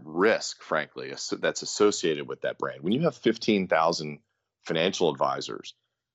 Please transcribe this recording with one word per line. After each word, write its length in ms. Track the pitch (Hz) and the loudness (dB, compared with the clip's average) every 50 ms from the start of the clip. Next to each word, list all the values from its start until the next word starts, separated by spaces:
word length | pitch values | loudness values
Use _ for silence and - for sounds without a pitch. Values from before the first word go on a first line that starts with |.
| - | -6
risk, 580 | 76 78 85 95 110 104 - - - - - | -6 0 2 4 4 4 2 0 -6 -10 -12
frankly, 500 | - - 85 78 73 71 _ 65 65 67 | -6 -4 -2 -2 -2 -4 _ -10 -10 -10
as-, 220 | 67 67 - - 98 95 | -10 -10 -8 -8 -6 -2
that's 240 | 87 82 76 - - | -2 -2 -2 -2 -6
associated 640 | - - - 104 104 101 - - 85 78 73 71 64 | -8 0 4 4 4 4 2 0 0 0 0 -4 -8
with 140 | 67 - | -8 -6
that 180 | - 65 - - | -6 -6 -4 -4
brand. 240 | - 67 64 65 69 | -6 -8 -6 -4 -2
When 100 | 87 107 | 0 0
you 80 | 135 170 | 2 2
have 100 | 160 135 | 0 -2
fifteen 520 | - - 117 113 - - - 107 101 92 85 | 0 0 0 0 2 2 2 2 2 2 2
thousand 520 | - 80 80 82 85 82 80 76 73 73 _ _ _ _ _ _ _ _ _ | 2 4 4 4 2 0 -4 -8 -10 -12 _ _ _ _ _ _ _ _ _
financial 440 | - 85 82 82 95 95 - 92 80 | -2 0 2 2 2 2 2 2 2
advisors 640 | 69 65 73 67 67 69 65 - 53 - - - - _ _ _ _ _ _ _ | 2 2 0 0 0 -2 -6 -8 -10 -10 -12 -14 -18 _ _ _ _ _ _ _